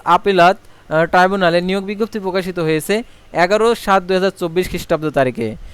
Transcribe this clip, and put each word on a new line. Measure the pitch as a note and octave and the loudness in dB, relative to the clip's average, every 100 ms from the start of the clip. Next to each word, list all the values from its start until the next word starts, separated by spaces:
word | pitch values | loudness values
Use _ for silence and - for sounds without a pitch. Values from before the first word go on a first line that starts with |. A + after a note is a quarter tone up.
আপিলাত, | - F3 G3+ F#3 E3+ G#3 | 2 2 4 4 4 4
আহ, | - - - D#3 | -6 -20 -4 -2
ট্রাইব্যুনালে | E3 F3+ F#3 G3 F3 F3 | 2 4 2 2 2 2
নিয়োগ | F3+ G3 | 0 -4
বিজ্ঞপ্তি | G3 G#3 A3 A3 | -4 -6 -6 -4
প্রকাশিত | F#3+ F#3 F3+ F3 | -4 -4 -4 -4
হয়েছে | D#3+ D#3 E3+ G#3 A#3+ - - | -2 -2 0 -4 -4 -18 -8
এগারো | D#3+ F3 G#3 A3+ | -2 2 2 2
সাত | A3+ - G3 | 0 0 0
দুই | F3+ F#3 | 2 0
হাজার | F#3+ - | 0 -2
চব্বিশ | F3 E3 F3+ | -4 -4 -4
খ্রিস্টাব্দ | F3 - D#3+ D#3 | -6 -4 -2 -2
তারিখে। | C#3+ B2+ - A2+ G#2 - | 0 0 -2 -8 -8 -16